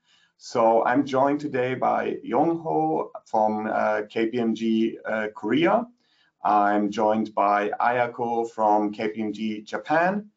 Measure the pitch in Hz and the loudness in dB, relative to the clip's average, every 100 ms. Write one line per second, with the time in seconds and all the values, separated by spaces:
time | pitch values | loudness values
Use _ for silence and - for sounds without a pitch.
0 | _ _ _ _ - 123 113 113 113 127 | _ _ _ _ -6 2 4 4 4 2
1 | 139 131 139 143 143 127 127 123 117 110 | 2 2 2 0 -2 -2 -2 0 0 0
2 | 110 - - 117 165 170 160 156 160 160 | -2 -6 -2 0 2 0 -2 -2 0 -2
3 | - - - 113 107 107 107 101 107 107 | -6 -10 -4 0 0 0 -2 -2 0 -2
4 | 107 117 113 120 113 110 113 113 113 - | -4 -2 -2 0 -2 -2 0 2 0 -2
5 | - 110 107 - 107 135 175 220 240 _ | -6 -4 -4 -6 -2 2 2 2 -2 _
6 | _ _ _ _ 87 104 101 104 104 110 | _ _ _ _ 0 2 4 2 0 0
7 | 107 110 107 104 101 101 104 - 117 123 | 0 2 0 0 2 2 0 0 0 2
8 | 120 117 117 117 117 - 107 107 104 104 | 0 -2 -4 -2 -4 0 2 2 2 -2
9 | 110 110 107 101 110 107 107 107 - 156 | -4 -4 -6 -4 -6 -6 -8 -10 -2 0
10 | 180 208 208 | 2 -2 -8